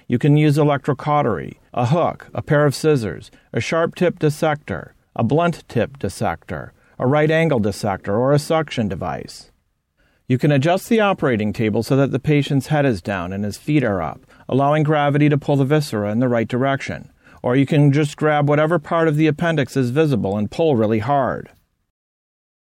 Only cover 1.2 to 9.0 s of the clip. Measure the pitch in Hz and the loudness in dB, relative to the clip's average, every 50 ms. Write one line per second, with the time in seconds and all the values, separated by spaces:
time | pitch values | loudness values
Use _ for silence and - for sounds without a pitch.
1.2 | 143 123 101 76 64 - - - _ _ - - 123 117 151 175 151 110 - - | 2 0 -2 -4 -6 -10 -14 -18 _ _ -4 -2 0 0 2 2 0 0 -2 -6
2.2 | - - - - - - 156 147 147 147 - - - 156 151 131 110 95 67 50 | -12 -12 -12 -8 -2 0 2 2 2 2 0 0 0 2 2 2 0 -4 -8 -10
3.2 | - - - _ _ _ - 120 117 - 165 165 170 156 - - 180 170 - - | -14 -20 -20 _ _ _ -6 -6 -4 -2 -2 -2 -2 -2 -2 0 -2 -2 0 0
4.2 | 160 151 147 - 170 156 147 147 - - 95 76 - - - _ _ _ - - | 0 -2 0 0 -2 -2 -2 -2 -6 -8 -10 -10 -10 -14 -20 _ _ _ -4 -2
5.2 | 113 107 139 156 175 175 160 - - - - 120 104 - - - - 98 - - | -2 0 2 2 2 0 -2 -4 -8 -6 -4 -2 -2 -2 -4 -8 -10 -8 -6 -4
6.2 | - 87 85 - _ - 95 73 62 - - _ _ _ _ - 127 127 143 151 | -4 -4 -4 -6 _ -10 -10 -10 -10 -12 -18 _ _ _ _ -4 0 0 2 2
7.2 | 151 156 160 160 165 160 143 117 101 107 98 - - 104 95 87 - - 101 110 | 2 2 2 2 2 2 2 0 0 -2 -2 -4 -4 -4 -4 -4 -4 -2 -2 0
8.2 | 123 135 147 143 147 - 165 160 160 151 - - 110 98 92 80 | 2 2 2 0 0 0 -2 -2 -2 -4 -4 -4 -4 -4 -4 -6